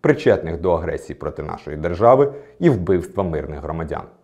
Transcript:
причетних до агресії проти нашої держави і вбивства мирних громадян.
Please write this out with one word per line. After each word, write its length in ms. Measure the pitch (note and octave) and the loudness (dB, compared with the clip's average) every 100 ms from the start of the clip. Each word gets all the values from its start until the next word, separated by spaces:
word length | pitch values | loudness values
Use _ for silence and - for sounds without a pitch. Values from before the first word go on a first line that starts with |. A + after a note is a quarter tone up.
причетних 600 | - C#3 B2+ G2 D#2+ E2 | 4 4 2 2 0 -4
до 100 | F2+ | 0
агресії 480 | E2 D#2+ D2+ - C#2+ | 0 -2 -8 -10 -10
проти 240 | D2+ - | -10 -8
нашої 340 | D2+ - - D2+ | -10 -10 -10 -6
держави 560 | E2+ F2 A2+ C3+ C#3+ C#3+ - _ | -6 2 6 6 4 0 -18 _
і 100 | E3+ | 2
вбивства 540 | A2 F2 F#2 - - | 2 2 0 0 -4
мирних 380 | F#2 D#2 D2 D2 | -4 -4 -6 -10
громадян. 420 | D2+ D#2+ D#2 - - _ | -8 -8 -6 -8 -12 _